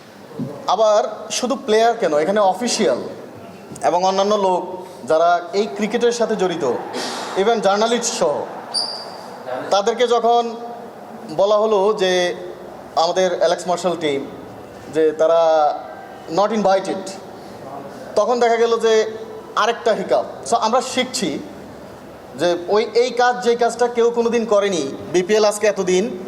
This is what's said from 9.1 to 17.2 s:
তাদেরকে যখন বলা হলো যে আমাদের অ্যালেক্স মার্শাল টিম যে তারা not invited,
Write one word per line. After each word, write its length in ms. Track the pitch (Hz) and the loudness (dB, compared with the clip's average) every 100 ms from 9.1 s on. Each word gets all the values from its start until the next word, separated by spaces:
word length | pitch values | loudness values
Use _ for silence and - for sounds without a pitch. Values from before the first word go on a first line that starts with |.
| - - - - 254 - | -14 -14 -14 -8 -8 0
তাদেরকে 380 | 196 202 220 240 | 0 0 0 2
যখন 480 | 233 226 240 233 226 - - - - - 113 - | 4 4 2 2 -6 -12 -12 -16 -18 -18 -16 -6
বলা 240 | 156 202 208 | 0 2 4
হলো 380 | 220 202 202 202 | 4 4 2 2
যে 360 | 185 180 180 - - - - - - 143 | 2 2 2 -2 -10 -14 -16 -16 -4 0
আমাদের 420 | 165 180 185 175 | 2 2 0 2
অ্যালেক্স 300 | 165 180 185 | 2 2 -2
মার্শাল 280 | 175 185 170 | -2 0 0
টিম 240 | 151 135 127 - - - - - - | 0 -2 -4 -12 -16 -16 -18 -16 -4
যে 180 | 160 156 | 2 2
তারা 640 | 156 160 165 165 160 151 - - - - - - 170 | 4 4 6 4 4 2 0 -8 -14 -16 -16 -4 0
not 140 | 208 | 2
invited, 600 | 220 190 190 190 151 - - | 2 2 2 0 -6 -8 -12